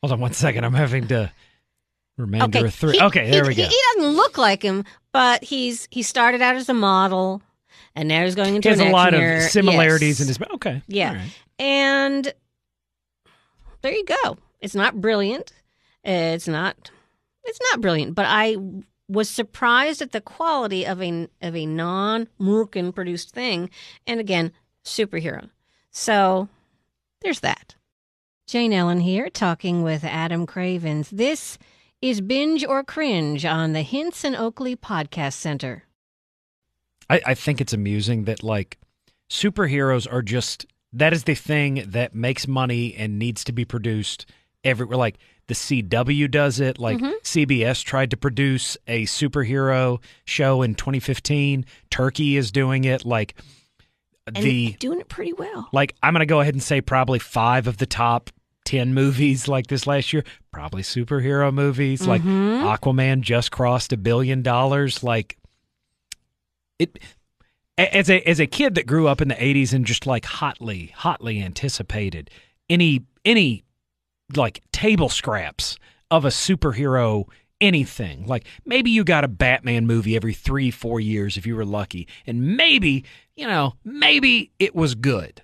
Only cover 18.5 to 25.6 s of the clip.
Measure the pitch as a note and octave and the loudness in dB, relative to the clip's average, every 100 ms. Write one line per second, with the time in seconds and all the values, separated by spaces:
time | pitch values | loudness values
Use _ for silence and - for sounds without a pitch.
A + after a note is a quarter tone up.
18.5 | A3 F#3+ F#3+ - _ _ G3 G#3+ - G#3+ | -2 -6 -14 -18 _ _ -2 -2 -4 -8
19.5 | - A#3+ A#3+ C#4+ D4+ C4+ D#4+ - - E4 | -2 2 4 2 -2 -6 -8 -10 -6 -2
20.5 | D4+ A3+ F#3+ F#3 F#3 F3+ E3+ E3+ _ F3+ | 0 -2 -4 -4 -4 -4 -4 -6 _ -8
21.5 | E3 D#3 D#3+ E3 F#3 G3+ A3 A3+ _ F#3+ | -6 -4 -4 -4 -2 -2 -2 -6 _ 0
22.5 | G#3 G#3+ G3 F3+ F3+ F3+ F3 - - B3 | 2 0 -4 -6 -6 -8 -8 -10 -8 -4
23.5 | F#3 F3+ - - - - A#3+ G#3 F3+ E3 | -4 -6 -12 -20 -18 -8 -6 -2 -2 -2
24.5 | - _ _ - - G#3 E3+ D#3+ - - | -6 _ _ -14 -4 -4 -4 -6 -8 -14
25.5 | _ | _